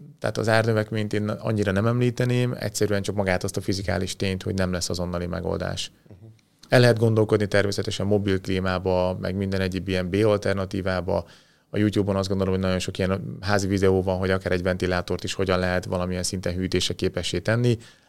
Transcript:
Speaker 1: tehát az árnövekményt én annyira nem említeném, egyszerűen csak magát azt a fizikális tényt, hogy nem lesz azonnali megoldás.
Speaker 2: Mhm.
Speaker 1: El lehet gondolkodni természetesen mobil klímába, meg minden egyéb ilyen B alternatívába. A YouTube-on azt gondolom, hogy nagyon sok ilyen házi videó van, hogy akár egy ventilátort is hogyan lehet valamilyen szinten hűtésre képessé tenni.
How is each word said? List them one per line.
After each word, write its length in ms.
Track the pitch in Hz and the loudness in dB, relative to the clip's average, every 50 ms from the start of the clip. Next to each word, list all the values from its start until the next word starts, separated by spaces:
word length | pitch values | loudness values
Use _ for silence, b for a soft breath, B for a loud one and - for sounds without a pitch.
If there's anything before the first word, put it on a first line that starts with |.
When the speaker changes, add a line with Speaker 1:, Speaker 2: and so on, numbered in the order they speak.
| - - - - | -16 -18 -12 -6
Speaker 1:
tehát 180 | - 113 113 | -4 -4 -2
az 100 | 113 107 113 | -2 0 2
árnövekményt 640 | 110 113 110 117 110 107 107 - 113 107 104 104 107 | 4 4 4 4 2 2 0 0 -2 -4 -2 -2 -2
én 160 | 104 104 104 | -2 0 -2
annyira 420 | 104 - - 120 113 104 104 101 | -4 -2 -2 -2 0 2 2 2
nem 140 | 92 98 110 | 2 2 2
említeném, 720 | 117 120 123 123 123 120 - 127 123 123 123 123 123 - - | 2 2 2 2 2 2 0 0 2 2 2 0 0 -2 -4
egyszerűen 420 | 107 107 - - 107 101 104 101 | -6 -6 -2 0 0 2 0 0
csak 140 | 98 - 98 | -2 -2 -2
magát 280 | 104 98 95 90 90 - | 0 2 2 2 0 0
azt 140 | 98 - | -2 -4
a 40 | 101 | -4
fizikális 540 | - - 98 98 95 - 92 92 95 92 - | -2 -2 -2 -2 -2 -2 -2 -2 -2 -4 -4
tényt, 280 | - 98 98 95 95 - | -4 -2 -2 -2 -2 -4
hogy 100 | 98 98 | -4 -2
nem 180 | 95 92 90 | 0 0 0
lesz 180 | 90 90 - - | 0 -4 -4 -4
azonnali 360 | 90 90 87 90 90 87 87 | -4 -4 -4 -4 -4 -4 -4
megoldás. 640 | 87 87 87 87 87 90 90 90 92 92 - - - b b b | -4 -6 -4 -4 -4 -2 -2 -4 -4 -4 -6 -8 -10 b b b
Speaker 2:
Mhm. 80 | b - - 113 110 - _ _ _ _ _ - - | b -20 -20 -20 -20 -20 _ _ _ _ _ -2 4
Speaker 1:
El 100 | 127 127 | 6 6
lehet 180 | 123 120 113 107 | 6 6 4 4
gondolkodni 480 | 117 113 110 110 107 104 110 104 104 | 2 2 4 4 4 4 2 0 2
természetesen 580 | 101 - 101 98 101 98 104 95 101 - - 98 | 2 2 2 2 2 -2 -4 -4 -4 -4 -4 0
mobil 360 | 101 104 101 101 101 95 92 | 0 2 2 2 2 0 0
klímába, 760 | - 98 95 92 92 95 92 90 92 92 90 90 90 92 92 95 | 0 -2 -2 -2 0 0 -2 0 0 2 2 2 2 0 -2 -4
meg 140 | 92 92 92 | -4 -4 -4
minden 260 | 101 98 95 95 95 | -2 -2 -2 -2 -2
egyéb 260 | 95 92 90 92 90 | -2 -2 -2 -4 -4
ilyen 220 | 98 92 92 92 87 | -2 -2 -2 -2 0
B 60 | 92 101 110 | 2 2 4
alternatívába. 1000 | 107 104 98 - 101 95 98 95 92 - 98 90 95 92 90 85 92 92 90 - b b b b b b b b b | 4 4 2 2 0 -2 -2 -4 -4 -4 -4 -2 -2 -2 -2 -2 0 -2 -2 -2 b b b b b b b b b
A 80 | - | 0
YouTube-on 380 | 104 104 107 95 107 98 101 98 | 2 2 2 2 2 0 2 0
azt 120 | 98 95 98 | 0 0 0
gondolom, 240 | 98 95 95 95 92 | 0 0 0 0 0
hogy 100 | 92 95 | 0 0
nagyon 160 | 92 92 90 | 0 0 0
sok 180 | - 98 95 | -2 -4 -2
ilyen 400 | - 95 92 98 98 - - - - | -2 0 0 0 -2 -4 -8 -10 -6
házi 260 | 92 98 104 98 101 | 0 2 2 2 2
videó 340 | 92 101 95 98 95 95 95 | 2 2 4 4 4 4 4
van, 160 | 92 98 92 | 2 0 -2
hogy 120 | 92 95 95 | 0 2 0
akár 220 | 95 92 - 90 | 0 0 0 -2
egy 120 | 92 90 87 | -2 0 0
ventilátort 600 | 95 92 92 92 90 92 90 87 - 90 - - | -2 0 0 0 0 0 -2 -2 -2 -4 -4 -4
is 100 | 98 - | -6 -4
hogyan 260 | - 95 92 90 90 | -2 0 2 2 2
lehet 260 | 92 90 90 92 - | 2 0 0 -2 -2
valamilyen 380 | 98 95 90 90 90 90 90 90 | -2 -2 -2 -2 -2 -2 -2 -4
szinten 300 | - 98 92 92 90 87 | -4 -4 -4 -4 -4 -2
hűtésre 400 | 92 92 92 92 90 - - 85 | -2 -2 0 0 0 0 -2 -2
képessé 460 | - - 92 - 92 87 - - 90 | -2 -2 -2 -2 -2 -4 -4 -4 -2
tenni. 380 | - 107 113 120 123 123 113 113 B B B B B | 0 0 0 2 2 2 2 0 B B B B B